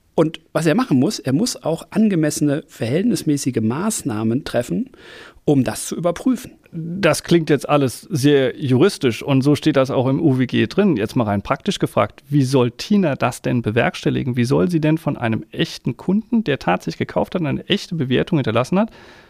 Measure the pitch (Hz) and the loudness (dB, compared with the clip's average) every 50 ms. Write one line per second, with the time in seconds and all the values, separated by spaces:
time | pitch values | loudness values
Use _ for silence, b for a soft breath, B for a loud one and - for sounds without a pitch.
0 | _ _ _ - 165 160 - - _ _ - 151 160 185 196 226 254 - 147 127 | _ _ _ 0 0 0 -2 -8 _ _ -4 -2 0 2 2 2 2 2 2 2
1 | 131 196 - - - 131 123 160 233 247 - - - 147 165 - - - - 202 | 2 2 -2 -4 -2 -2 0 0 0 -2 -4 -4 -4 -4 -4 -4 -6 -4 0 2
2 | 220 214 190 165 156 151 147 - 151 147 139 151 - _ - - 127 110 131 170 | 2 2 2 2 0 0 0 0 0 0 0 -2 -6 _ -8 -6 -4 -2 0 0
3 | 202 247 196 156 - 156 147 139 - 135 120 117 110 110 120 151 196 220 214 - | 0 0 -2 0 0 -2 -2 0 -2 -2 -2 0 0 0 -2 -2 -2 -4 -4 -4
4 | - 147 107 107 110 113 113 147 - - - 120 123 - 170 190 254 B B B | -4 -6 -4 -2 -2 -2 -2 -2 -4 -4 -4 -4 -4 -2 -4 -4 -4 B B B
5 | B B B B B B B B _ - 147 135 120 110 104 - - - - - | B B B B B B B B _ 0 2 2 0 0 -4 -8 -8 -8 -6 -4
6 | 165 175 170 - - 262 254 - - - - _ _ _ - 165 160 165 170 196 | -2 -4 -2 -2 -2 -2 -2 -2 -4 -12 -20 _ _ _ -12 -10 -10 -8 -4 0
7 | 190 160 143 - - - 170 170 156 151 151 127 - - 147 143 139 123 - - | 2 2 2 0 2 2 2 2 4 2 0 0 2 2 2 2 2 0 -2 -6
8 | - - 180 135 127 147 147 139 131 123 - - 160 123 131 123 160 202 - - | -8 -4 0 2 4 6 6 6 4 2 0 -2 0 2 4 4 4 4 2 2
9 | - 123 113 - - 139 139 135 127 147 147 - - 156 147 135 131 127 - 131 | 0 -2 -2 -2 -2 0 2 2 4 4 2 2 2 2 2 2 2 2 0 0
10 | 120 131 135 - - 147 131 127 127 113 - 117 113 104 - 190 208 202 151 101 | 0 0 0 2 2 2 2 2 0 0 0 0 0 0 2 2 2 2 2 0
11 | 107 107 - 135 113 104 101 101 - - 131 - - 208 180 - - - - - | -2 -2 -2 -2 0 0 0 -2 -2 -2 -4 -4 -4 -6 -4 -2 -4 -2 0 0
12 | 107 104 - - - - 143 147 131 127 139 131 120 120 - - - - 214 202 | 0 -2 -4 -10 -8 -2 0 0 2 2 2 2 2 0 -2 -4 -2 0 2 2
13 | 185 151 131 - 127 123 127 - - 131 131 120 110 110 107 123 123 175 - - | 2 0 0 0 -2 -2 -2 -4 -4 -2 -2 -2 -2 0 0 0 0 0 -2 -2
14 | - 151 127 123 127 127 120 131 117 120 139 151 185 180 175 160 151 151 160 160 | -2 -2 -2 -2 -2 -2 -2 0 0 2 2 2 2 2 0 0 2 2 0 0
15 | - 151 139 - - 113 110 - - - - - - - - - - 135 120 - | 0 -4 -4 -2 -2 -2 -2 -4 -4 -8 -12 -10 -10 -10 -10 -8 -6 -6 -6 -4
16 | - - 185 214 - - - 226 214 151 135 - - 165 180 185 - - - - | -2 -2 -2 -2 0 0 -2 -2 0 0 -2 -2 -2 -2 -2 -2 -4 -6 -6 -6
17 | - - - 160 - - - 180 165 143 131 - - - 170 202 - - 175 160 | -6 -4 -2 -4 -4 -2 -4 -4 -2 -2 -4 -4 -4 -4 -4 -4 -4 -6 -6 -4
18 | - 135 123 139 147 - 175 151 127 - 107 117 127 - 180 190 226 220 B B | -2 0 0 0 0 0 0 0 0 0 0 0 0 0 0 0 0 -2 B B
19 | B B B B B | B B B B B